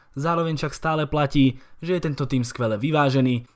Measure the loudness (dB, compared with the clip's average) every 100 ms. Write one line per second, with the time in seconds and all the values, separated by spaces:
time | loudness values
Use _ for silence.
0 | _ -6 -2 -2 -2 -4 -6 -4 -2 -2
1 | 0 0 2 4 4 2 -10 -10 -4 -2
2 | -2 -4 -2 -2 -2 -2 -2 0 0 2
3 | 4 2 2 0 -6